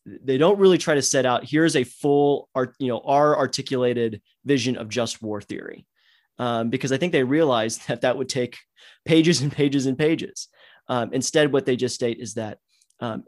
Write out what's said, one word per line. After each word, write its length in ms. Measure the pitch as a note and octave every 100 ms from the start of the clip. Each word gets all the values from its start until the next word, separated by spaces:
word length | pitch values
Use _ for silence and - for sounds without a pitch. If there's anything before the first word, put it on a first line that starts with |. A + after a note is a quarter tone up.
| -
they 320 | G2 B2+ C3
don't 220 | E3 G3+
really 180 | F#3+ E3+
try 180 | - C#3+
to 60 |
set 240 | - C#3 B2+
out, 180 | A#2+
here's 320 | A#2 D3+ E3 D3
a 80 |
full 680 | B2 - D3 C#3+ C#3+ C#3+ - C3
art-, 200 | B2+ -
you 80 | C3
know, 140 | A#2
our 340 | - C#3+ D3 D3
articulated 840 | C3+ - - C3 B2 A#2+ A2+ G#2+ _ _ B2
vision 320 | C#3 A#2+ B2
of 100 | G#2+
just 340 | A#2 A2+ -
war 200 | A2 G#2
theory. 440 | - - G1+ G1+ - _ _ _ _ -
Um, 300 | B2 A#2 A#2
because 220 | B2+ B2+
I 60 | C3
think 140 | F3
they 120 | D#3+
realized 580 | B2+ D3 D#3 A#2 A2+ -
<laughs> 60 | -
that 140 | A#2+
that 160 | B2+ B2
would 120 | C3
take 280 | C3 B2 - _ _ - _ -
pages 360 | E3 D#3+ C#3
and 100 | C#3+
pages 340 | - D3 C#3 C3
and 120 | C3
pages. 500 | D#3 D#3+ - - - _ - _ -
Um, 260 | B2 A#2
instead, 380 | C3+ - D#3 D3
what 140 | C3+ C3+
they 100 | B2+
just 200 | B2 -
state 240 | A#2+ A#2
is 160 | A2+ A#2
that, 240 | G#2+ - _ _ _ -
um, 240 | A#2+ A2